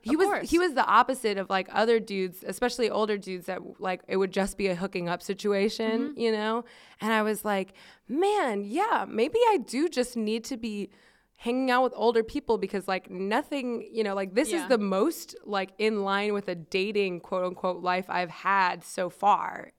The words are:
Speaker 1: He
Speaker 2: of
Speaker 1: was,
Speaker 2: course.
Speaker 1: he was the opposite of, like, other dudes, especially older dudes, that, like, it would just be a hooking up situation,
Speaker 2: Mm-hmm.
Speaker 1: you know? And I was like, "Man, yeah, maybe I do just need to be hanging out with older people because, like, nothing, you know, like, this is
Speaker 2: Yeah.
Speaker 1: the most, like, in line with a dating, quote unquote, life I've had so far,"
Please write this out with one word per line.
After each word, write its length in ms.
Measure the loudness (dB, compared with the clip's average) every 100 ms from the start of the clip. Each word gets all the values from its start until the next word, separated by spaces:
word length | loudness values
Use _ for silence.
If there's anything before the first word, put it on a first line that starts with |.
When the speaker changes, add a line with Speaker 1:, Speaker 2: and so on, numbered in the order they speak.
Speaker 1:
He 140 | -2
Speaker 2:
of 40 | 2
Speaker 1:
was, 80 | 4
Speaker 2:
course. 220 | 2 2
Speaker 1:
he 80 | 2
was 140 | 2
the 120 | 2 6
opposite 500 | 6 6 2 -2 -2
of, 140 | -2
like, 180 | -2 0
other 300 | 2 4 4
dudes, 420 | 0 -4 -4 -6 -12
especially 420 | -4 -2 0 0
older 300 | 0 0 -2
dudes, 260 | -6 -8 -8
that, 140 | -8 -10 -8
like, 220 | -4 -4 -2
it 80 | 0
would 160 | 2
just 240 | 0 -2 0
be 120 | -2
a 60 |
hooking 320 | 0 -4 -4 -4
up 160 | -4
situation, 840 | -4 -4 0 2 2 0 0 0 -2
Speaker 2:
Mm-hmm. 60 | -2
Speaker 1:
you 140 | 0
know? 320 | 0 0 -2 -6 -14 -20 -8
And 120 | 0
I 100 | 2
was 220 | 2 0
like, 300 | 0 -2 -2 -10 -20 -20 -6
"Man, 560 | 0 2 2 0 -2
yeah, 400 | -2 -2 0 0 0
maybe 320 | 0 2 4 4
I 80 | 4
do 300 | 0 -2 0
just 260 | 0 -2 -2
need 280 | -2 -2
to 120 | -4 -8
be 320 | -6 -6 -8 -12 _ _ _ _
hanging 340 | -2 0 2
out 120 | 4
with 100 | 2
older 280 | 2 2 4
people 340 | 0 -2 0 0
because, 320 | 0 -4 -2
like, 220 | -4 -4
nothing, 760 | -6 -2 0 0 -4 -2 -4 -4
you 100 | -4
know, 120 | -2
like, 200 | -2 0
this 140 | 0 2
is 140 | 0
Speaker 2:
Yeah. 60 | 2
Speaker 1:
the 100 | 2
most, 580 | 2 2 2 0 -10 -16
like, 280 | -6 -4 -4 -2
in 280 | 0 0
line 280 | 0 0 0
with 160 | -2 -4
a 60 |
dating, 680 | -8 -2 -2 0 0 0 -2
quote 240 | -6 -2
unquote, 380 | -2 -2 -4 -2
life 240 | 0 -2 -2
I've 220 | -4 -4
had 520 | -4 0 2 2 0
so 280 | -6 -6 -6
far," 600 | 0 4 4 2 -8 -14